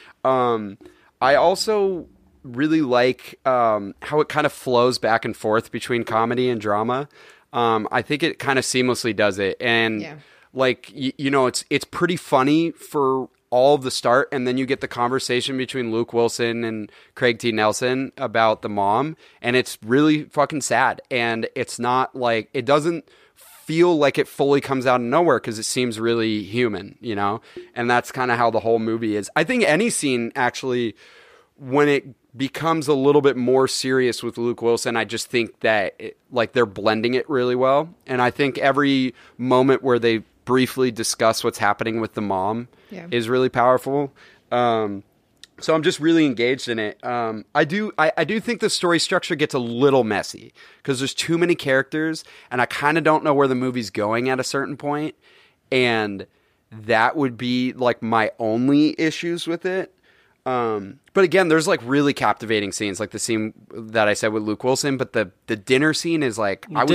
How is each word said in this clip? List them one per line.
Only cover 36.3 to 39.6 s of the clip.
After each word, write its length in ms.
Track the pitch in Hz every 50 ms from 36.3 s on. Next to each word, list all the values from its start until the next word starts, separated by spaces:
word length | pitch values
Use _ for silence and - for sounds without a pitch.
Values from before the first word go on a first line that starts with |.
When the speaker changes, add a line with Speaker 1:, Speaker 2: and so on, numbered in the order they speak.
Speaker 1:
like, 220 | 131 120 113 - -
they're 120 | 127 120
blending 480 | 104 95 107 98 110 107 110 110 120 127
it 140 | 127 - -
really 260 | 147 127 123 123 123
well. 340 | 123 131 131 139 147 160 170 - _ _
And 140 | - 131 123
I 80 | 123 123
think 260 | - - 143 135 127
every 560 | - - 139 135 139 143 139 139 131 127 123 - - - - _
moment 460 | - 120 127 127 127